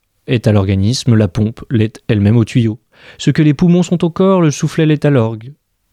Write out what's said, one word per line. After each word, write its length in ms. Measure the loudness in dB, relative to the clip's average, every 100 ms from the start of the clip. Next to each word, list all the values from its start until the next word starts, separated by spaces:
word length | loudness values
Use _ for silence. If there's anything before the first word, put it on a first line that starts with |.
| _ _ -4
est 200 | -2 0
à 60 |
l'organisme, 640 | 0 2 0 0 -2 0
la 140 | 2 0
pompe 340 | -2 -4 -6 -6
l'est 320 | -2 -2 -6 -4
elle-même 280 | 0 2 2
au 80 |
tuyau, 360 | 0 0 -2 -4 _ _ -20 -6
ce 120 | -2
que 120 | 0
les 120 | 0
poumons 280 | 2 2 2
sont 220 | 0 -2
au 60 | -2
corps, 300 | 0 0 2
le 100 | 0
soufflet 360 | -2 -4 -2 0
l'est 180 | 0
à 60 | 0
l'orgue, 440 | 0 0 -6 -14 -20 _ _ _